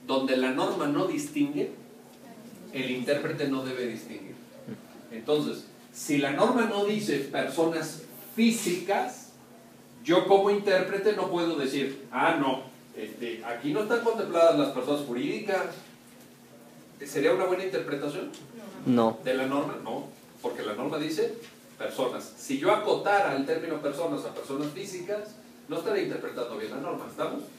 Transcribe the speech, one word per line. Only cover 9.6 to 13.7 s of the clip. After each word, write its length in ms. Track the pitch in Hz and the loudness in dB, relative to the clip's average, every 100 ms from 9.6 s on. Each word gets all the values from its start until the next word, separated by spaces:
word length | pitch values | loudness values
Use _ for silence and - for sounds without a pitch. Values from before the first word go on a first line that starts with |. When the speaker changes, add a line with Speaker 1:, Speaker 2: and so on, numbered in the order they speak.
| - - - - - | -20 -20 -20 -10 4
Speaker 1:
yo 220 | 180 180 | 4 8
como 240 | 196 202 | 8 8
intérprete 640 | 202 202 185 185 196 208 | 4 6 4 4 2 2
no 160 | 202 185 | 2 0
puedo 280 | 170 165 151 | 0 0 0
decir, 480 | 131 143 127 - - | 0 0 -2 -4 -6
ah, 260 | 127 156 156 | 0 2 4
no, 240 | 139 127 - - - - | 2 0 -6 -18 -16 -12
este, 480 | 107 - 117 110 | -10 -8 -8 -8
aquí 300 | 117 120 143 | -8 -6 -2